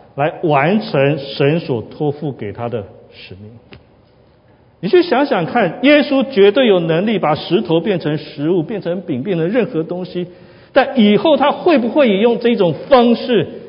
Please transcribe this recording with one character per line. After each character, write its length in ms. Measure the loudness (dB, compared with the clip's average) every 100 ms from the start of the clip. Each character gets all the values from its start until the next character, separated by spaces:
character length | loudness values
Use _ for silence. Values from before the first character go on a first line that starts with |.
| -14
来 200 | -4 -4 -2
完 380 | 0 2 2 0
成 380 | 0 0 2 0
神 420 | -6 -2 0 0
所 220 | -2 -6
托 300 | -8 -6 -6
付 180 | -4 -8
给 220 | -10 -12
他 160 | -10 -8
的 160 | -8 -10 -18 -20
使 220 | -20 -20
命？ 160 | -20 -20 -20 _ -20 _ _ _ _ _ _ _ _ _ _
你 80 | 2
去 140 | 2
想 240 | 4 0 0
想 180 | -2
看， 360 | 0 0 -2 2
耶 220 | 4 4
稣 200 | 4 -2 0
绝 220 | 4 4
对 160 | 6 4
有 100 | 2
能 300 | 2 0 0
力 100 | 0
把 160 | 0
石 280 | -2 0 -2
头 180 | 0 0
变 180 | 0 -2
成 180 | -2 -6
食 320 | -8 -6 -2
物， 140 | -2
变 180 | -2 -6
成 200 | -6 -6
饼， 240 | -6 -6
变 120 | -4 -2
成 120 | -2
任 180 | -2 -2
何 160 | -4
东 220 | -6 -8
西， 240 | -8 -8 -10 -14 -20 -20 -2
但 280 | 0 2 2
以 160 | 4 4
后 200 | 2 2
他 140 | 2
会 280 | 0 2 2
不 100 | 2
会 200 | 2 2
也 100 | 2
用 200 | 0 0
这 160 | 0
种 180 | 0 0 -2 2
方 280 | 4 4 2
式 320 | 0 -2 -2 -8